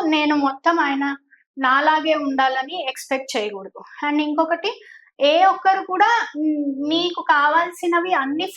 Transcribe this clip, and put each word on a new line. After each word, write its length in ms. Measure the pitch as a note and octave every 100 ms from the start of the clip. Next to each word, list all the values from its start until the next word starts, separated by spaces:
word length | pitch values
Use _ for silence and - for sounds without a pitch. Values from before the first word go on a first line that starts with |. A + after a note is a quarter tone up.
| E4+
నేను 260 | D4+ D4 D4
మొత్తం 440 | C#4 C4+ E4 E4+
ఆయన 260 | C#4+ C#4 C#4 C#4 _ _ _ -
నాలాగే 580 | C4 C4+ D4+ D#4 D#4 D4+
ఉండాలని 640 | C#4 C4+ C4 C4 C4+ F4+ C4+
ఎక్స్‌పెక్ట్ 480 | C4 - C4+ C4 B3
చేయకూడదు. 440 | G#3 G3 F#3+ - - - D4
And 160 | D4
ఇంకొకటి, 500 | D4+ D4+ D#4+ E4+ G4 A#4 - - _ -
ఏ 240 | C#4 D#4+
ఒక్కరు 400 | F#4+ F#4+ F#4+ F#4+ F#4+
కూడా, 260 | F4+ G#4 A#4 A4+ D4
మ్, 280 | D#4 D4 C#4+ C4+ D4
మీకు 300 | E4 F4+ F4
కావాల్సినవి 920 | E4+ D4+ D4 D#4+ F4 F4 F4 E4+ F4+
అన్ని 340 | E4+ C4+ D4+ F#4+